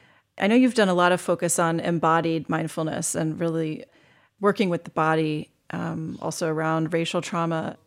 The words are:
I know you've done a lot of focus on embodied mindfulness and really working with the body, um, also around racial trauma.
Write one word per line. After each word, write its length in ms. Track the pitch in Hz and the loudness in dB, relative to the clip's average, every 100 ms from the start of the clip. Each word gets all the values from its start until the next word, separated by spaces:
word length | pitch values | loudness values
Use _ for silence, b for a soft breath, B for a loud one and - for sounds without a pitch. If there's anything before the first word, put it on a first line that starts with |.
| b b b - | b b b -4
I 120 | 196 | 2
know 80 | 240 | 4
you've 180 | 254 | 4
done 140 | 220 190 | 4 4
a 60 | |
lot 180 | 175 180 | 4 4
of 80 | 180 | 2
focus 400 | - 170 170 - | 0 0 0 0
on 180 | 165 165 | 0 0
embodied 720 | - 170 160 165 165 160 - | 0 0 2 2 2 -2 -2
mindfulness 680 | 160 160 - 160 165 165 | -4 -4 -4 -4 -2 -4
and 240 | 165 156 151 | -2 -2 -2
really 460 | 170 165 160 156 - b b b b - | -2 -2 -4 -6 -12 b b b b -2
working 280 | 202 - 190 | 0 2 2
with 140 | 170 | 0
the 80 | - | -4
body, 600 | - 160 160 156 151 - _ - | 0 2 2 0 -2 -8 _ -12
um, 480 | 175 170 165 160 - | -8 -6 -6 -8 -8
also 280 | 165 - 165 | -8 -4 -4
around 440 | 156 160 160 160 | -2 0 0 0
racial 300 | 165 165 180 | 0 -2 -4
trauma. 540 | - 170 165 160 - - | -4 -4 -2 -2 -6 -10